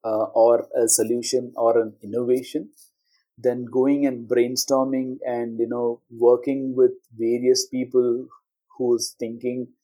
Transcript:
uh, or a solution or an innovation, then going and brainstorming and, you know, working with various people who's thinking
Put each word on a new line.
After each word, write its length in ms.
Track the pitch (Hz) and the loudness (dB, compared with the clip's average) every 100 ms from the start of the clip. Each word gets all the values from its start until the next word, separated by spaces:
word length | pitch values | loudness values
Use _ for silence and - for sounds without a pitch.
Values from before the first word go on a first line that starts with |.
uh, 200 | 113 107 107 | -2 -2 -2
or 320 | 117 117 117 - | 2 4 4 0
a 120 | - 113 | -2 0
solution 640 | - 110 120 117 127 123 | 0 0 -2 -2 -4 -4
or 220 | 117 117 117 | -2 2 2
an 140 | 113 107 | 0 -8
innovation, 680 | 101 117 123 127 127 151 - _ _ _ _ _ _ - | -8 -6 0 -2 -2 -10 -10 _ _ _ _ _ _ -4
then 280 | 123 123 | -2 -2
going 400 | 120 127 131 143 | -2 0 2 2
and 220 | 139 120 113 | 0 -2 -2
brainstorming 880 | 123 120 127 - 135 135 131 127 127 | 0 2 -2 0 0 2 -2 -4 -8
and, 340 | 127 120 117 113 | -6 -6 -6 -4
you 80 | 117 | -4
know, 340 | 120 120 117 _ | -2 -4 -4 _
working 640 | 117 120 123 143 135 131 | 2 4 4 2 -4 -4
with 160 | 127 127 - _ 113 | 2 2 2 _ -4
various 500 | 113 120 127 127 - | -2 0 2 2 0
people 600 | 127 127 127 123 120 131 _ _ _ _ - | -6 0 0 2 -2 -6 _ _ _ _ -4
who's 380 | 123 120 113 - | 0 0 -2 -8
thinking 480 | 117 117 123 127 120 _ | -10 -6 -6 -6 -10 _